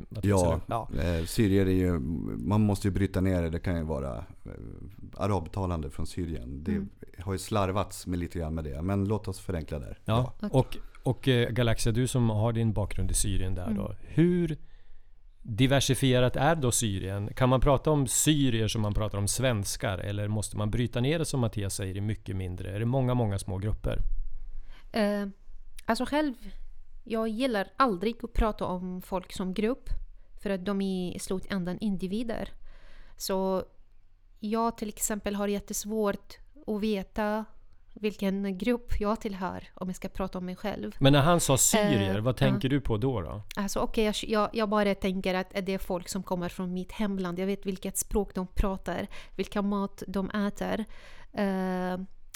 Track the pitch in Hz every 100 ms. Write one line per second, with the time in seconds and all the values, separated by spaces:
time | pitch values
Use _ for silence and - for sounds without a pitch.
0 | - - 95 98 87 82 - 117 - 82
1 | 85 85 82 - 107 98 95 92 90 85
2 | 67 78 50 55 65 104 107 98 101 90
3 | 98 92 95 90 82 82 - 85 78 71
4 | 67 55 - - 50 50 55 50 87 98
5 | - - 101 98 80 - 92 85 71 -
6 | 80 - 85 78 - 67 76 - 196 -
7 | - - 95 95 - 107 95 98 98 -
8 | - 90 85 85 78 80 76 71 90 101
9 | 98 107 101 92 - 90 73 76 55 -
10 | - 110 127 - 208 135 - - - -
11 | - 120 135 123 120 120 117 110 120 110
12 | 127 127 117 104 113 113 113 104 95 -
13 | 92 87 104 92 92 90 - 101 104 -
14 | - - 170 180 170 151 - - - -
15 | - - - - - 107 127 139 - 123
16 | 135 123 127 - 139 165 127 - 113 95
17 | 92 101 101 - 127 127 147 131 - 147
18 | 127 - 147 156 135 113 107 117 104 104
19 | 107 101 101 - 131 110 95 - 110 95
20 | 101 101 104 107 - 104 107 113 120 120
21 | 127 165 147 139 117 - 98 - 95 95
22 | 104 107 - 95 92 90 95 98 117 135
23 | 123 123 110 101 - 95 107 - - -
24 | - - - - - - - - - 233
25 | 208 202 202 - - - - - - 233
26 | 254 294 302 233 196 - - - - -
27 | - 220 226 214 269 208 190 - 262 180
28 | 202 226 233 - 226 208 190 180 185 185
29 | - 185 175 - 185 180 214 269 - -
30 | - - - - 208 196 180 196 196 185
31 | 180 - - 190 - 196 175 180 214 190
32 | 185 196 226 - - - - - - -
33 | - - - 190 190 185 - - - -
34 | - - - - 208 226 226 226 208 -
35 | - 208 202 202 208 202 - 208 208 220
36 | 208 196 - - - 285 302 214 214 202
37 | 190 - 208 214 220 - - - - -
38 | 208 - 196 196 202 185 220 240 - -
39 | 208 220 220 190 185 185 180 - 185 180
40 | 185 - 185 185 180 185 208 - 107 -
41 | 135 143 147 175 - 135 - 220 208 123
42 | 98 98 117 123 135 127 - 139 - 110
43 | 135 117 76 87 - - 202 - 247 -
44 | 214 202 - 214 208 226 214 208 202 196
45 | 196 185 185 185 185 - 190 190 - 180
46 | - 196 - 180 175 - 180 185 185 -
47 | 208 196 180 180 190 196 202 190 196 -
48 | - 214 196 - 185 - 202 190 - 175
49 | 202 - - - 190 214 202 202 196 -
50 | - 196 190 208 202 202 185 196 214 -
51 | - - - - 202 190 185 185 180 185
52 | 190 - -